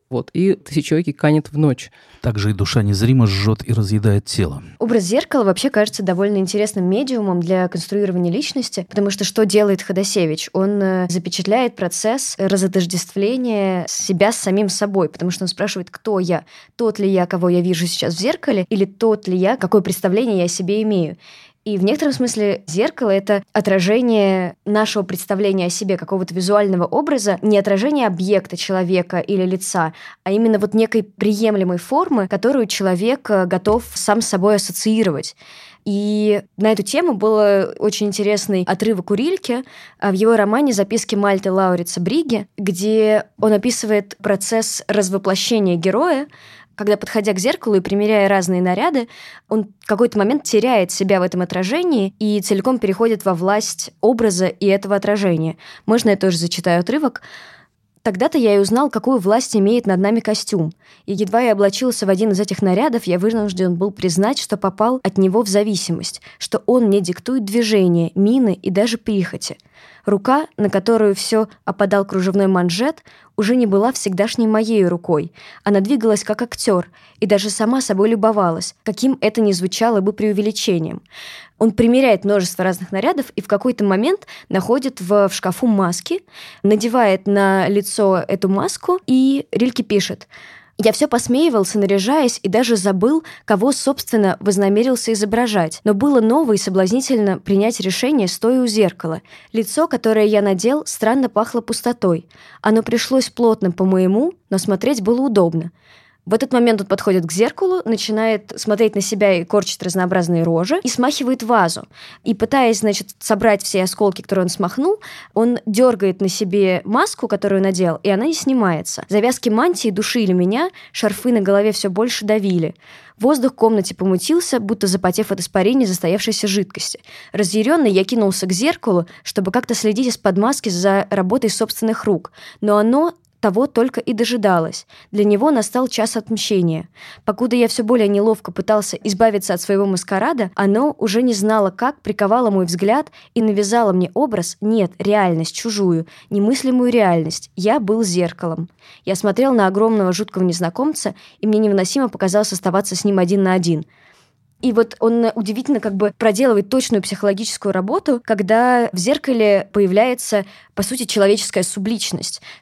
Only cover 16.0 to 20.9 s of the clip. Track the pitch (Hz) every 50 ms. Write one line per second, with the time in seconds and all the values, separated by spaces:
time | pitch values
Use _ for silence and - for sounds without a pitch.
16 | - 220 214 190 185 170 180 151 - - - - - _ _ - 240 220 214 214
17 | 202 196 196 185 180 175 - 180 170 180 175 180 175 180 180 160 170 170 160 -
18 | - 123 170 160 190 254 330 349 - - 247 202 180 - - 196 196 190 - -
19 | 233 226 214 208 214 - 180 185 180 190 240 269 196 180 - 214 185 - 185 -
20 | - 190 180 208 254 240 208 190 175 175 170 - 185 175 202 214 220 214